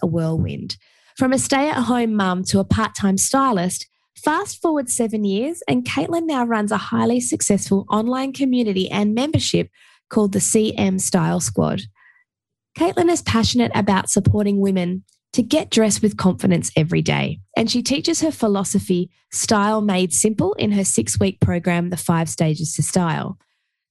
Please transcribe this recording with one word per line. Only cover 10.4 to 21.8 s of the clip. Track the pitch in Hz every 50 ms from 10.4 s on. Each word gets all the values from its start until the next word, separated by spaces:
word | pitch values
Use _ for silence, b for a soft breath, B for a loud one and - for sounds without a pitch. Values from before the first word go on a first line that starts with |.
C | - - - 226 214 220 -
M | - 202 190 190 190
Style | - - - 185 160 165 175 180
Squad. | - - - - 78 78 - - - - b b b b b b b b _ _ _ _ _ _ _ _ _
Caitlin | - 320 359 381 - 349 339
is | 339 320
passionate | - - - 226 220 - - 247 233 -
about | - 220 196 208 196 190 - -
supporting | - 202 196 - 202 208 208 202 202 196
women | 196 196 190 185 180 175 185 190 - _ _ _ _ _
to | - -
get | 233 - - 311 - -
dressed | - 226 220 214 202 -
with | - 208 208
confidence | - - 185 175 - - 196 175 165 - - -
every | 160 156 160 85 80
day, | - - - 143 139 135 156 - - _ -
and | - 226 226
she | - 247
teaches | - - 262 294 - 349 330 -
her | 311 320
philosophy, | 285 - - 214 202 196 196 - - 196 190 - 185 175 180 - _ _ _ _
Style | - - - - 233 208 202 214 220 220
Made | 208 208 190 185 185 180 -
Simple, | - - 214 220 202 - 370 415
in | - 233 214
her | 202 202 190
six-week | - - - 220 - - 208 202 190 190 _
program, | - - 180 175 170 185 175 175